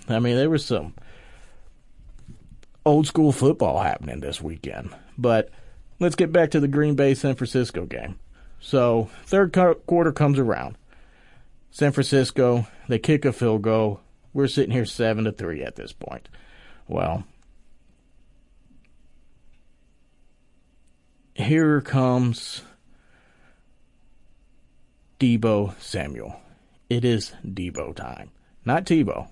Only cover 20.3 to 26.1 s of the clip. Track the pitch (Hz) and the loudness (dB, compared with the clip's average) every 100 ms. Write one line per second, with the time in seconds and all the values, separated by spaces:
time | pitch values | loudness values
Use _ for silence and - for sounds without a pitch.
20.3 | _ _ _ _ _ _ _ _ _ _ | _ _ _ _ _ _ _ _ _ _
21.3 | - 104 160 156 147 - 135 127 127 123 | -6 0 2 4 2 0 0 2 2 0
22.3 | 113 - - - _ _ - _ _ _ | -2 -8 -16 -18 _ _ -20 _ _ _
23.3 | _ _ _ _ _ _ _ _ - _ | _ _ _ _ _ _ _ _ -20 _
24.3 | _ _ _ _ _ _ _ _ - 127 | _ _ _ _ _ _ _ _ 0 2
25.3 | 113 113 104 101 - - 92 71 | 2 2 0 -2 -6 -10 -8 -8